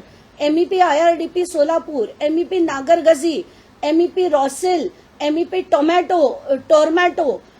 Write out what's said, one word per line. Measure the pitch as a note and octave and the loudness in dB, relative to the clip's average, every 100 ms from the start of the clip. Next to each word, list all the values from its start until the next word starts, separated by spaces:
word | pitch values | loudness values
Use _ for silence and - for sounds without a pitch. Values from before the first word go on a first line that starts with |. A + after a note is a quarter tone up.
| - - - - | -8 -20 -20 -6
एमईपी | D4 D#4 F4 F#4 | -2 0 0 2
आयआरडीपी | F4 D4 E4+ E4 E4 F4+ F4 | 2 4 2 0 -2 -4 -4
सोलापूर, | D#4+ D4+ E4 - C#4+ G#3+ - | 0 0 0 -4 -6 -6 -4
एमईपी | D4 D#4+ E4+ F#4 | -2 -2 -2 -2
नागरगझी, | E4 C4+ C4+ E4+ D4+ D#4 E4 C4 - - - - | -2 -2 2 2 4 2 2 -4 -8 -16 -20 -8
एमईपी | D4 D#4+ F4 F#4 F4+ | 0 2 2 0 0
रॉसेल, | D4 C#4 C4+ F#4 F4 G#3+ - - - | 2 0 -2 -2 0 -2 -10 -20 -6
एमईपी | D4 D#4 - F#4 | -2 -2 -2 -4
टोमॅटो, | - D4+ D4+ F4 F4+ F4 C4+ - - | -4 -2 0 0 0 0 0 -2 -6
अ, | |
टोरमॅटो, | C4+ - D#4 D#4 E4 F4 F4 D4 F#3 - | -6 2 2 4 2 0 0 -4 -4 -8